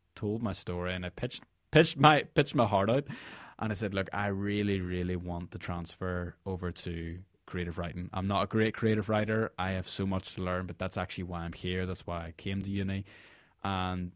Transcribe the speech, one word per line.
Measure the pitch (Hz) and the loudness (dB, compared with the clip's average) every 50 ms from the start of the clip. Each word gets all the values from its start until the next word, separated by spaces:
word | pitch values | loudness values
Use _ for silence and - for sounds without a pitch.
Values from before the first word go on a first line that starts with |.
| _ _ _ | _ _ _
told | - 110 104 107 117 | -4 -2 -2 0 0
my | 120 101 | -2 -2
story, | 92 - - - 87 87 90 90 92 | -4 -4 -4 -4 -4 -2 -2 -2 -2
and | 90 90 | -4 -4
I | 90 | -6
pitched, | - - - 127 - - - - _ _ _ _ | -6 -6 -6 -6 -6 -10 -14 -18 _ _ _ _
pitched | - 156 170 170 - 143 | 8 8 8 8 6 8
my, | 139 151 151 147 | 8 10 10 8
pitched | - - _ - 143 - - | 4 2 _ 2 2 4 4
my | 143 117 | 4 4
heart | 101 107 95 98 107 | 6 4 4 4 4
out, | 120 139 143 - 123 - - - - - - - - - | 2 2 0 -2 -8 -14 -14 -16 -16 -16 -18 -18 -8 -6
and | 107 110 | -4 -4
I | 107 | -2
said, | 95 110 98 98 | -2 -2 -2 0
"Look, | 98 95 - | -2 -2 -2
I | - 98 104 101 | -2 -2 0 0
really, | 98 98 101 101 104 104 104 104 98 98 | 0 0 0 0 0 2 2 2 2 2
really | 90 90 90 90 90 90 90 | 0 0 0 0 0 0 0
want | 90 87 87 85 85 87 - | -2 -2 -4 -4 -4 -6 -8
to | - 87 | -10 -8
transfer | - - 87 87 87 - - - 92 92 90 90 87 85 - _ _ | -6 -4 -4 -4 -6 -8 -8 -6 -4 -2 -2 -2 -4 -6 -8 _ _
over | 98 95 87 90 87 | -6 -4 -4 -4 -4
to | 87 - - 92 85 82 82 82 85 90 95 - _ _ _ | -6 -6 -6 -6 -6 -6 -6 -6 -8 -10 -12 -18 _ _ _
creative | - - 90 87 85 82 92 | -8 -6 -4 -4 -4 -4 -4
writing. | 87 87 - 87 90 87 | -6 -6 -6 -6 -8 -6
I'm | - 95 92 98 | -4 -4 -2 0
not | 101 95 | 2 2
a | 98 | 2
great | 101 - 110 107 110 - | 2 2 2 2 2 2
creative | - 117 110 107 107 98 107 | 2 2 4 4 2 2 2
writer. | 107 107 107 107 110 110 110 - - - | 2 2 2 2 2 0 0 -2 -2 -4
I | 90 95 | -2 -2
have | 95 92 90 - | -2 -2 -4 -4
so | - - 98 | -4 -2 0
much | 98 95 95 - - - | 0 0 -2 -2 -4 -6
to | - | -4
learn, | 92 90 90 92 92 | -2 -2 0 -2 -2
but | 90 90 - | -6 -6 -6
that's | 92 92 - | -6 -4 -2
actually | 101 92 - - - 92 | -4 -4 -4 -4 -6 -6
why | 87 90 85 | -6 -6 -6
I'm | 82 85 | -6 -6
here. | 80 - - 90 90 92 92 | -8 -6 -4 -2 -2 -2 -2
That's | 92 92 - - | -2 -4 -6 -6
why | - 85 85 82 | -6 -6 -6 -6
I | 85 | -8
came | 82 - - 98 98 98 | -12 -8 -6 -4 -4 -2
to | 95 98 | -2 -2
uni." | 98 101 98 95 98 98 101 - - - - - - - - _ _ _ - | -2 -2 -2 -2 -2 -4 -6 -8 -14 -20 -20 -20 -20 -20 -20 _ _ _ -4
And | 98 98 92 92 90 92 90 90 87 - | -2 -2 0 0 -2 -2 -4 -4 -6 -4